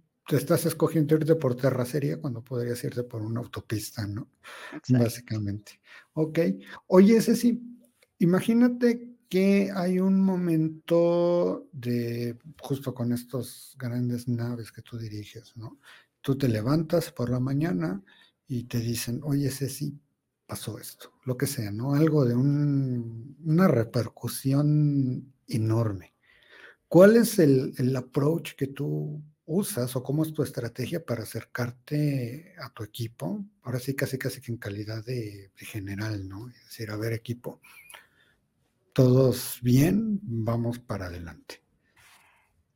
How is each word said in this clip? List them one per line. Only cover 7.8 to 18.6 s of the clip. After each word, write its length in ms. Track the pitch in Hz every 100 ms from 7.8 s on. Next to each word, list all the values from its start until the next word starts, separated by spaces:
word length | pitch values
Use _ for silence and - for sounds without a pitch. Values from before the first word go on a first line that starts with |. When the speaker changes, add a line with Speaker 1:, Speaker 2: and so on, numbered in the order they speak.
| _ _ _ -
Speaker 1:
imagínate 920 | 170 180 - 233 247 240 240 233 - - -
que 420 | 185 196 202 196
hay 240 | 196 180 185
un 220 | 190 190
momento 1500 | 190 180 175 160 160 156 - 170 170 175 175 175 180 185 -
de, 640 | 139 120 120 120 117 120 120 - -
justo 340 | 123 139 -
con 180 | 120 120
estos 640 | 120 - 131 113 - - -
grandes 500 | 127 120 123 120 123
naves 420 | 120 120 120 107
que 100 | -
tú 160 | - 113
diriges, 580 | 113 104 104 110 - -
¿no? 220 | 110 - - - _ _
Tú 160 | - 135
te 100 | 131
levantas 600 | 107 110 156 156 170 160
por 180 | - 123
la 100 | 127
mañana 640 | 131 139 165 180 165 196 - _ _ _ -
y 180 | 123